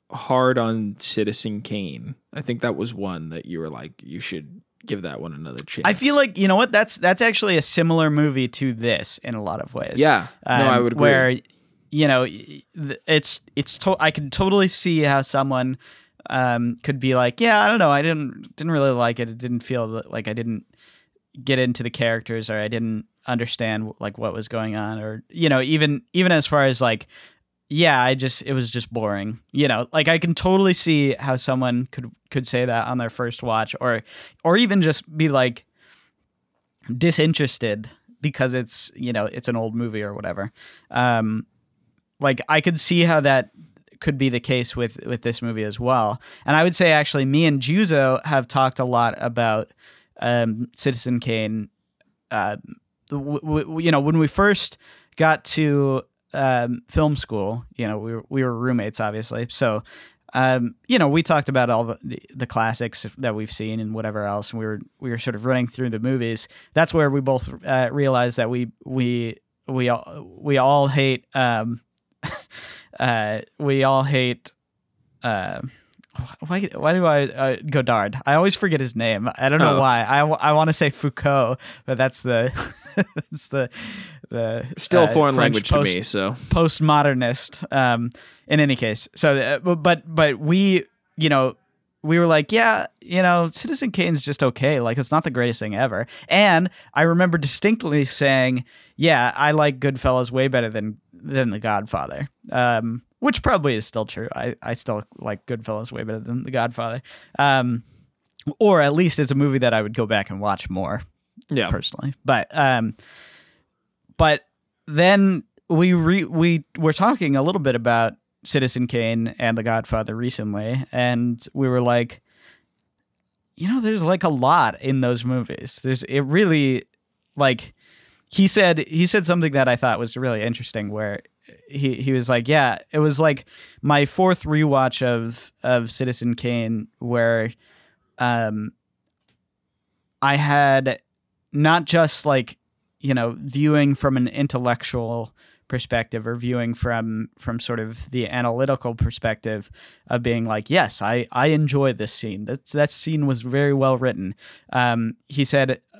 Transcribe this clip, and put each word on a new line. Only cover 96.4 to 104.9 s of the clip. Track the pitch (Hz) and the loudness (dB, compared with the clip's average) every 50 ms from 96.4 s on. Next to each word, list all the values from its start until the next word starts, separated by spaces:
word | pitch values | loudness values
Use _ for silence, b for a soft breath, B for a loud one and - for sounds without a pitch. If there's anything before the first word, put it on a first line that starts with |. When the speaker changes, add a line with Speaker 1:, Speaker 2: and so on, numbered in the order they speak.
| 208 202 175 165 180 180 B B B B _ | 6 6 6 4 2 0 B B B B _
Speaker 2:
I | 143 156 | 2 4
remember | 170 170 170 185 180 165 | 4 4 4 4 4 2
distinctly | 170 143 139 - - - 202 226 226 - 170 147 151 139 | 0 0 -2 -2 0 0 0 0 0 0 0 0 0 0
saying, | 131 - - 147 139 135 131 127 127 127 123 123 b b b b b b | 0 0 0 2 4 4 4 4 2 0 -2 -4 b b b b b b
"Yeah, | - 139 165 160 127 120 120 - | 0 2 4 4 4 4 2 2
I | - 143 151 | 2 2 2
like | 151 156 151 147 139 127 | 4 4 4 2 2 0
Goodfellas | 131 139 131 123 - 135 127 127 127 117 | -2 -2 -2 0 0 2 2 2 0 0
way | 123 131 131 | 0 0 0
better | 131 131 127 117 110 | 2 2 0 0 -2
than, | 107 110 104 107 104 - _ _ _ | -4 -6 -6 -6 -8 -10 _ _ _
than | 87 87 151 139 135 127 120 | -18 -12 -4 -2 0 0 0
The | 98 107 | -2 -2
Godfather." | 104 113 107 101 104 117 - 87 67 62 - - 143 - - _ - - - | -2 -2 -2 -2 -2 -4 -4 -4 -4 -6 -8 -8 -10 -10 -12 _ -12 -4 -2
Um, | 127 123 123 120 113 113 113 113 123 - _ _ _ | 0 2 2 2 0 -2 -4 -6 -8 -10 _ _ _
which | - 285 247 - - | -2 -2 -2 0 0
probably | - 254 190 143 143 123 | 0 0 2 2 0 -2
is | 107 107 | -2 -4
still | - - 113 110 | -6 -6 -6 -6
true. | - - - 110 - - | -6 -8 -10 -10 -10 -8
I, | - 120 123 - - - | -8 -8 -8 -8 -8 -8
I | 113 117 | -8 -8
still | - - - | -6 -6 -6